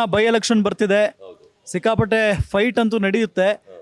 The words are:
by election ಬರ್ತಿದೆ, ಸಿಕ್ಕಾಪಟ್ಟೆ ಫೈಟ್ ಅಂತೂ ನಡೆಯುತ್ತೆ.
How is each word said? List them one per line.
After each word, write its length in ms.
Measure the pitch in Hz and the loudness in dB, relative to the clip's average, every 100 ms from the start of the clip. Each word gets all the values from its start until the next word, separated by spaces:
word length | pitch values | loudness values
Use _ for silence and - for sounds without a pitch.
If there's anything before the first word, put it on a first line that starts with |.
| 226 | 0
by 220 | 196 226 | 0 2
election 340 | 226 - 220 | 0 2 0
ಬರ್ತಿದೆ, 560 | 202 185 208 202 214 - 95 87 _ _ - | 0 0 0 2 0 -4 -18 -20 _ _ -12
ಸಿಕ್ಕಾಪಟ್ಟೆ 760 | 180 220 220 220 220 214 185 | -4 0 0 2 2 2 0
ಫೈಟ್ 360 | - 202 240 240 | -2 -2 0 0
ಅಂತೂ 200 | 220 220 | 0 0
ನಡೆಯುತ್ತೆ. 640 | 196 214 220 - 190 208 - 87 | 0 0 -2 0 0 -2 -8 -20